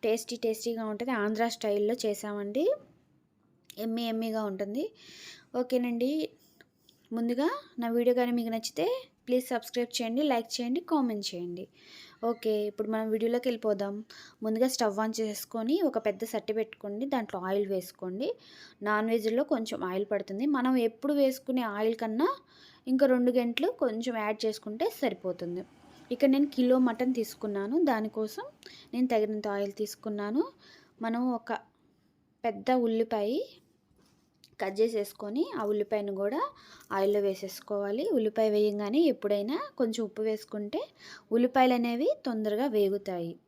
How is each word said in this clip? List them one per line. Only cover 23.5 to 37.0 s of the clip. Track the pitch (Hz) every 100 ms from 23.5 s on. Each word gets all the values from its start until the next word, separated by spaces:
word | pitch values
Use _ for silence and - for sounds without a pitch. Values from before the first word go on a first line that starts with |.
| 233 330 494
కొంచెం | 262 220 233 226
యాడ్ | 214 214
చేసుకుంటే | 226 214 - 214 370 -
సరిపోతుంది. | 254 185 185 175 175 175 - - - - -
ఇక్కడ | 247 277 269
నేను | 285 -
కిలో | 247 254 254
మటన్ | 226 254 247
తీసుకున్నాను, | 214 - 214 202 202 294 311
దానికోసం | 226 214 214 214 - 523 - - - -
నేను | 240 254
తగినంత | 233 214 214 208 202
ఆయిల్ | 202 202
తీసుకున్నాను. | 208 - 220 208 208 240 480 - - - _ _ 226
మనం | 233 254 233
ఒక | - 226 - _ _ _ _ _ _ _ 233
పెద్ద | 196 202 254 233
ఉల్లిపాయ | 226 220 220 208 277 523 - _ _ _ _ _ _ _ _ - _
కట్ | 196 196
చేసేసుకొని | 226 226 202 - 208 240 480 403
ఆ | 208
ఉల్లిపాయను | 214 208 214 202 196
కూడా | 202 277 554 - - - -
ఆయిల్లో | 196